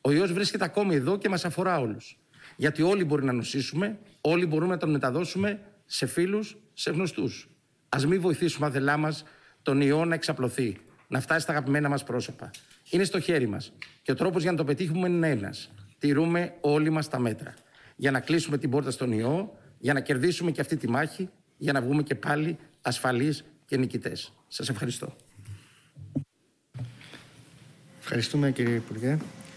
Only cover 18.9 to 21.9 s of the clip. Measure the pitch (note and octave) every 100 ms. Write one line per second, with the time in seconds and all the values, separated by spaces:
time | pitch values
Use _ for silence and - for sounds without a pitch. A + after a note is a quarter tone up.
18.9 | B2 B2+ A2 A#2 E3 G3+ - - - B2
19.9 | D3+ - C3 B2+ D#3 E3+ C#3+ C3+ D3+ A#2+
20.9 | B2 D#3 - F#3 _ _ _ D3 C#3 A#2+